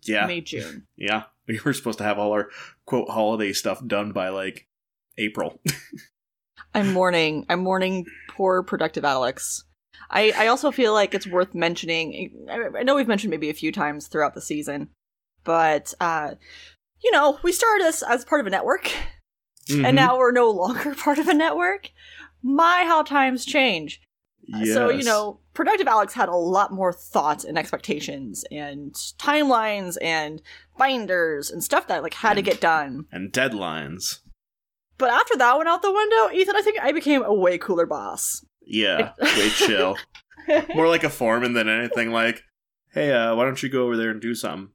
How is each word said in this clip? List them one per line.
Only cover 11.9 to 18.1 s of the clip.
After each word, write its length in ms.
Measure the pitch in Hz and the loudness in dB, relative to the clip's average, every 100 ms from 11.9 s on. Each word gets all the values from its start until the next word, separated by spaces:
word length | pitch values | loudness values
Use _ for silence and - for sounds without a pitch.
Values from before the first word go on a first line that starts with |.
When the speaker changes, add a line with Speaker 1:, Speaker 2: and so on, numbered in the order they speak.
| 165 160 - 185 - - | -4 -4 -8 -14 -14 -12
Speaker 2:
I, 300 | 220 226 - | -8 -6 -4
I 40 | |
know 100 | 247 | 0
we've 140 | 277 233 | 0 2
mentioned 220 | 202 214 | 0 -2
maybe 180 | 160 151 | -4 -6
a 40 | |
few 180 | 151 156 | -4 -6
times 340 | 160 147 147 - | -4 -4 -6 -8
throughout 280 | 160 147 | -2 -2
the 60 | - | -2
season, 500 | - 151 143 143 - _ _ _ _ _ | -8 -8 -6 -8 -10 _ _ _ _ _
but, 500 | - 165 160 151 147 - | -2 2 2 2 -4 -4
uh, 340 | 175 160 147 - - - - _ _ _ | -2 -2 -6 -10 -18 -20 -20 _ _ _
you 80 | 466 | 2
know, 280 | 349 294 285 | 4 4 2
we 80 | 349 | -2
started 320 | 370 466 427 | 0 2 4
this 180 | 339 320 | 2 0
as 220 | - | -2